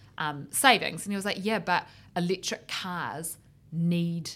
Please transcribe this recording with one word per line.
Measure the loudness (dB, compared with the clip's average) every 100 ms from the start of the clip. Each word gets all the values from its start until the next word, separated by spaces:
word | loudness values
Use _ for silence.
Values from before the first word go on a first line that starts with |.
| -14 -6
um, | -4 -4 -6
savings. | 4 6 6 4 -4 -4
And |
he | -4
was | -2
like, | -2
"Yeah, | -2 -2
but | 2 0 0 -12 -8 -2
electric | 0 0 -2 -8 -6
cars | -8 -6 -4 -4 -6 -8 -10 -16 -20 -8
need | 0 2 2 0 -2 -6